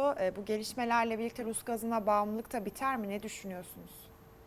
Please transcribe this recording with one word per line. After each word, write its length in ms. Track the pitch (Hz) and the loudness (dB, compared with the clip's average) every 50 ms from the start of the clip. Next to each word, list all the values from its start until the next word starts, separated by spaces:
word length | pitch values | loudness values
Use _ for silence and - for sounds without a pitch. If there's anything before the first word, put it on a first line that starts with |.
| 277 285 277 - | 4 4 4 4
E, 140 | 190 185 185 | 2 0 0
bu 100 | 202 202 | -2 -2
gelişmelerle 760 | 208 214 214 220 - - 254 240 233 233 233 226 233 226 214 | -2 -2 -2 -2 -4 -2 -2 2 4 4 4 4 4 2 0
birlikte 240 | 226 233 - - 226 | -2 -2 -2 -4 -4
Rus 200 | 226 220 - - | -4 -4 -4 -2
gazına 420 | 247 233 214 220 226 233 226 196 | -2 -2 -2 0 0 0 2 4
bağımlılık 480 | 214 208 208 208 214 214 226 233 - - | 6 6 6 4 2 0 -4 -4 -4 -4
da 120 | 233 190 | -4 -4
biter 320 | 208 - - 269 269 262 | -4 -4 -2 0 0 0
mi? 120 | 233 208 196 | 0 0 -2
Ne 140 | 202 208 214 | -4 -4 -4
düşünüyorsunuz? 840 | 208 - - - 196 185 180 175 - - - 170 170 - - - - - - - - - - - | -6 -8 -8 -8 -8 -8 -8 -10 -12 -14 -16 -16 -16 -18 -18 -18 -20 -20 -20 -20 -20 -20 -20 -20